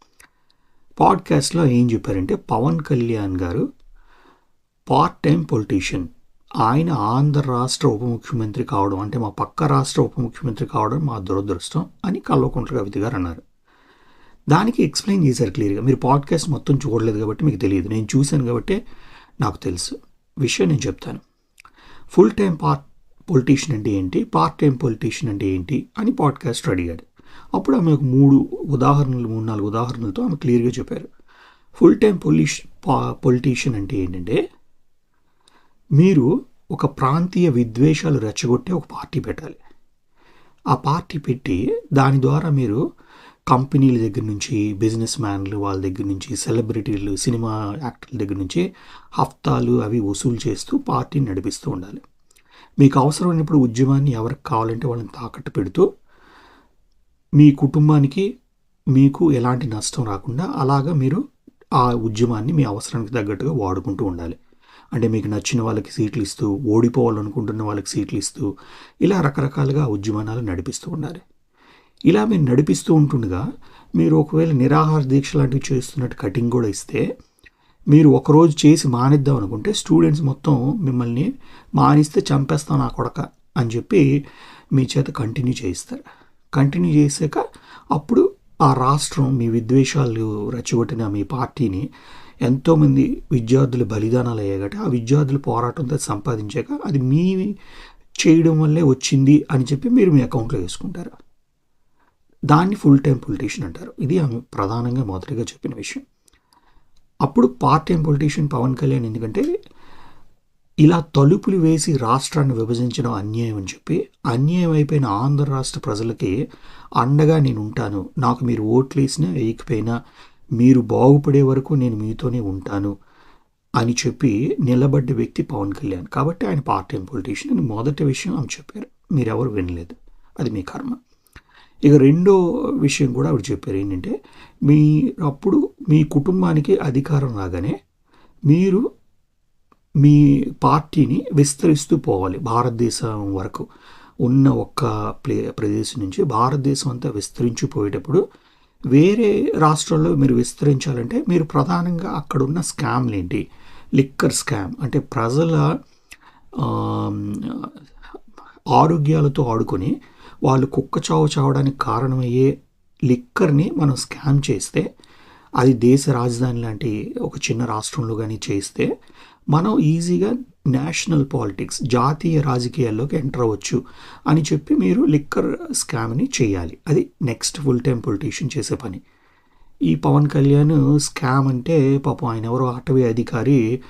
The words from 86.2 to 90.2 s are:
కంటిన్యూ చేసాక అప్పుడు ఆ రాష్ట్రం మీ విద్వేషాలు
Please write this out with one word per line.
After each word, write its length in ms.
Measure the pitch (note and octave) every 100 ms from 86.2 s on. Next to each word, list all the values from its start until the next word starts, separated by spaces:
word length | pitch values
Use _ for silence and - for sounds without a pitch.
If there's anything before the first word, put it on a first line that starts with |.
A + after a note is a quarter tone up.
| _ _ _
కంటిన్యూ 380 | C#3+ C#3 F3 F3
చేసాక 440 | D3 C#3+ - D3+ - A#4 - - - -
అప్పుడు 400 | D3+ - A#3 F4+ - _ -
ఆ 140 | D3
రాష్ట్రం 600 | C3 B2+ D3 - - C3+ C3+
మీ 120 | A#2
విద్వేషాలు 1000 | A2+ A2 C3 C3 D#3 B2+ A2